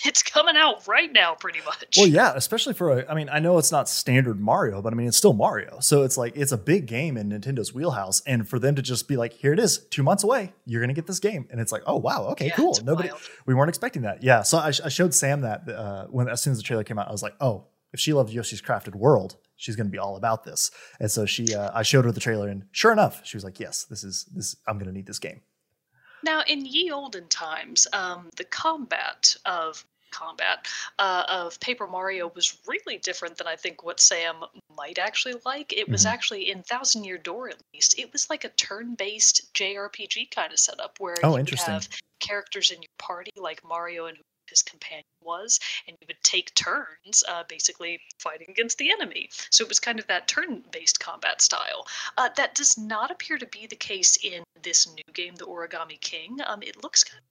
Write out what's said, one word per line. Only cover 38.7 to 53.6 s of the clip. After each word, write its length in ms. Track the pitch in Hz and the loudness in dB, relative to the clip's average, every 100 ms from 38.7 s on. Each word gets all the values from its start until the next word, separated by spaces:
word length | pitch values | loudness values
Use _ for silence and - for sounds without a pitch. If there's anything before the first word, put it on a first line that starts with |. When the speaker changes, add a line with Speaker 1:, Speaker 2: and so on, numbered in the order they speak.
| 202 233 233 202 214 - - - | -8 -10 -8 -8 2 4 4 0
Speaker 1:
J 240 | - 196 202 | -2 -2 -4
R 120 | 202 | -10
P 160 | - 202 | -12 -8
G 180 | 226 240 | -6 -6
kinda 320 | - 160 156 | -4 -2 0
setup 420 | - - - - | 0 -2 -12 -10
where 160 | 190 175 | -8 0
Speaker 2:
Oh, 40 | 151 | 2
Speaker 1:
you 40 | |
would 80 | 135 | 2
Speaker 2:
interesting. 340 | 151 135 165 | 0 -2 -4
Speaker 1:
have 140 | 98 - - - _ | -4 -8 -12 -16 _
characters 520 | - 202 - 202 - | -6 -6 -6 -2 0
in 100 | 175 | -2
your 80 | 170 - | -12 -14
party, 320 | - 175 180 202 | -10 -10 -12 -10
like 260 | 175 160 | -10 -10
Mario 420 | 170 170 170 170 165 | -8 -8 -6 -8 -10
and 100 | 160 _ _ - | -14 _ _ 0
his 120 | - | 0
companion 440 | - 165 - 156 - _ | 0 -6 -14 -14 -18 _
was, 380 | 165 170 226 - - - - | -10 -8 -2 -2 -2 -8 -10
and 80 | 170 | -20
you 60 | - | -18
would 120 | - | -2
take 300 | - 185 - - | 0 0 0 -2
turns, 680 | 170 254 226 156 190 - - | -2 -4 -6 -16 -2 0 0
uh, 120 | 175 170 | -6 -10
basically 540 | 160 - - 170 170 - - | -6 -6 -6 -8 -8 -12 -12
fighting 280 | 170 160 165 | -10 -10 -8
against 280 | 196 233 - | -4 -4 -2
the 120 | 294 | -2
enemy. 380 | 415 269 - - - - | -2 -2 -8 -12 -14 0
So 140 | - | 0
it 60 | 226 | 2
was 100 | - | -2
kind 180 | - 220 | -2 -4
of 80 | - | -2
that 200 | 180 - | -2 -2
turn-based 720 | - 349 220 - 165 165 - | -4 -4 -8 -12 -4 -2 -2
combat 420 | - 165 - - | -6 -6 -6 0
style. 460 | - - - - - - - - | 0 0 -4 -8 -10 -10 -6 -2
Uh, 100 | 247 - | 0 0
that 180 | 269 | -2
does 240 | - 285 - | 0 2 0
not 340 | 214 220 262 | -2 -4 -4
appear 260 | 349 - 302 | -6 -6 -8
to 80 | 247 | -8
be 200 | 208 | -14